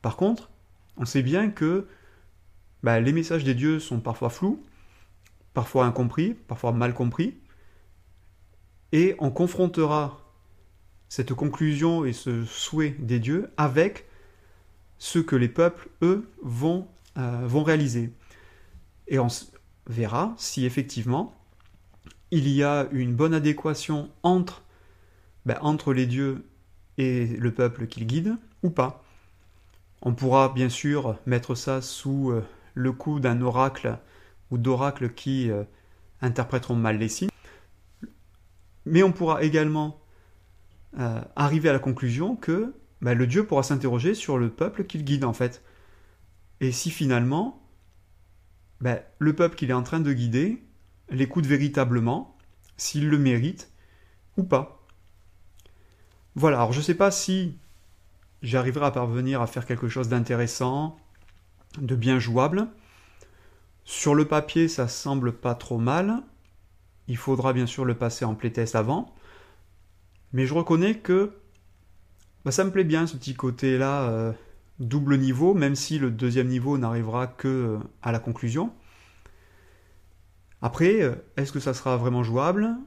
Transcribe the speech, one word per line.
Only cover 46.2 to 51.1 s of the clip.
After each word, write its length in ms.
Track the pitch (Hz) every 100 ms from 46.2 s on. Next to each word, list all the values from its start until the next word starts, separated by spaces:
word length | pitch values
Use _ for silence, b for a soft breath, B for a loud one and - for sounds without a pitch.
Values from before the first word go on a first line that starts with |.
| b - - -
Et 100 | 131
si 180 | 123 175
finalement, 720 | - 135 123 120 147 233 - - - - - _ - _ - _ - - -
ben, 240 | 123 117 - -
le 160 | 151 151
peuple 220 | 170 165
qu'il 120 | 131
est 40 |
en 100 | 127
train 160 | 120 165
de 140 | 151
guider 500 | 127 120 117 180 233 - - - -
l'écoute 360 | -